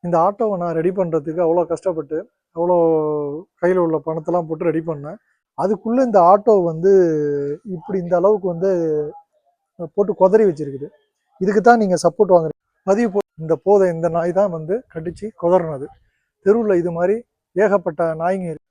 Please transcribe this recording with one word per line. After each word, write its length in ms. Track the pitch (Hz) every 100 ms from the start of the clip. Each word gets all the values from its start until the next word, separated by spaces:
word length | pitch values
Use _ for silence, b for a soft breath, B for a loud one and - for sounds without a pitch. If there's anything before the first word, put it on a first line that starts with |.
இந்த 120 | 175 170
ஆட்டோவை 380 | 180 202 226 190
நான் 180 | 175 165
ரெடி 120 | 170
பண்றதுக்கு 500 | 196 175 156 151 160
அவ்வளோ 180 | 165 170 160
கஷ்டப்பட்டு, 500 | 165 190 160 139 151 208 _ _ 165
அவ்வளோ 200 | 175 175 165 160 151 151 147 151 190 _
கையில 260 | 175 185
உள்ள 140 | 170 156
பணத்தெல்லாம் 500 | 151 160 156 175 160
போட்டு 200 | 160 175
ரெடி 120 | 156 165
பண்ணேன். 280 | 147 143 202 _ _ _ -
அதுக்குள்ள 400 | 185 202 226 247
இந்த 160 | 254 202 170
ஆட்டோ 240 | 202 220 208
வந்து 280 | 170 160 185 190 175 156 147 143 143 151 214
இப்படி 260 | 180 - 190
இந்த 160 | 175 175
அளவுக்கு 320 | 190 214 185
வந்து 220 | 165 190 180 160 151 151 - _ _ _ _ _ - 165
போட்டு 200 | - 202
கொதறி 300 | 190 185 214 208
வச்சிருக்குது. 420 | 147 143 135 143 _ _ _ _ _
இதுக்கு 200 | 190 208
தான் 180 | 214 240
நீங்க 140 | 202 175
சப்போர்ட் 360 | 170 - 196
வாங்குறீங்க. 260 | 180 160 - _ _ -
பதிவு 220 | 202 233
போ-, 140 | 196 - -
இந்த 160 | 160 160
போதை, 220 | 185 202 185
இந்த 180 | 165 170
நாய் 300 | 165 170 180
தான் 120 | 202 165
வந்து 180 | 156 220 _
கடிச்சு 380 | 165 165 165 208 _
கொதறினது. 480 | 170 185 165 139 139 _ _ _ _ _ 196
தெருவுல 300 | 233 214 180
இது 140 | 175
மாதிரி 240 | 170 180 220 - _ _ 175
ஏகப்பட்ட 460 | 208 196 175 156 165
நாய்ங்க 320 | 160 170 190 175
இருக்கு. 140 | 156 _